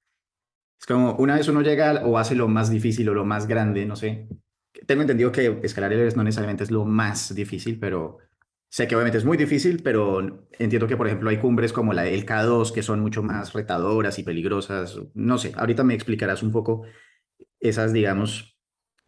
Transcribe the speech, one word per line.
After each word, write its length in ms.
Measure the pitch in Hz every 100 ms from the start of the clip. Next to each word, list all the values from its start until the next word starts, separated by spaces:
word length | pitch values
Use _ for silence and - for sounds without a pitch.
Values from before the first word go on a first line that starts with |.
| _ _ _ _ _ _ _ _
Es 60 | -
como, 300 | 123 123 110
una 200 | 135 147
vez 120 | 151
uno 140 | 147
llega 280 | 147 147 151
al, 120 | 151
o 140 | 120 113
hace 160 | 113
lo 140 | 127 113
más 220 | 110 110
difícil 380 | 110 113 110 107
o 60 |
lo 100 | 101
más 220 | 101 104 107
grande, 400 | 113 107 101 104
no 100 | 107
sé. 320 | 110 110 110 - _ _ _ - -
Tengo 160 | 139
entendido 300 | 143 117 123
que 280 | - 120 107
escalar 300 | 107 104 98
el 60 | 110
Everest 180 | 117 113
no 80 |
necesariamente 400 | 107 110 104 101
es 60 | 104
lo 140 | 110
más 500 | 107 110 107 95 -
difícil, 460 | 101 101 98 117 113
pero 380 | 101 90 78 - _ _ _ _ _
sé 160 | - 120
que 80 |
obviamente 240 | 117 120 110
es 60 |
muy 120 | 120 165
difícil, 460 | 147 143 180 170
pero 640 | 143 110 101 95 95 - _ -
entiendo 280 | 117 117 110
que, 100 | 123
por 100 | 110
ejemplo, 220 | 104 110
hay 80 | 107
cumbres 340 | 123 117 113
como 200 | - 110
la, 120 | 90 87
el 180 | 98
K 180 | 104 110
dos 260 | 113 120 110
que 120 | 113
son 180 | 110 107
mucho 220 | 107 110
más 320 | 107 107 98
retadoras 640 | 110 104 87 95 110 104 98
y 40 |
peligrosas. 760 | 90 82 92 101 95 98 90 101 95
No 240 | 107 110 123
sé, 140 | - -
ahorita 260 | 113 117
me 120 | 131
explicarás 480 | 113 113 107 98 95
un 100 | 110
poco 320 | 113 110 113 110 - - _ _ _ - _
esas, 340 | 117 107 110
digamos, 640 | 113 104 98 104 - - _ _ _ _ _